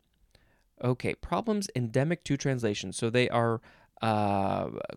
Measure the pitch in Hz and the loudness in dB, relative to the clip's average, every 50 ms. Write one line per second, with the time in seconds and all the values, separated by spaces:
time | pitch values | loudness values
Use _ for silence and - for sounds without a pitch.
0 | _ _ _ _ _ _ _ - _ _ _ _ _ _ _ - - 123 127 - | _ _ _ _ _ _ _ -20 _ _ _ _ _ _ _ -4 -2 -2 -2 0
1 | - 101 - - - - - 190 - 233 214 208 196 - - 127 123 113 113 127 | -2 -4 -4 -4 -4 -4 -2 -2 0 0 0 0 -2 -4 -4 -2 -2 0 2 2
2 | 139 160 175 - - - 143 139 - 143 135 123 113 107 104 - - 95 - - | 2 2 0 -2 -2 -4 -2 0 0 -2 0 0 0 0 0 -2 -4 -8 -6 -2
3 | 120 113 113 123 123 - - 117 117 117 113 113 - - - - - _ _ - | -2 2 4 4 2 4 2 2 2 2 0 -2 -4 -12 -20 -20 -20 _ _ -4
4 | - 113 107 107 104 101 101 98 98 98 98 98 95 65 55 - - - - | 0 0 2 2 2 2 2 2 2 2 0 0 -2 -4 -6 -8 -8 -10 -12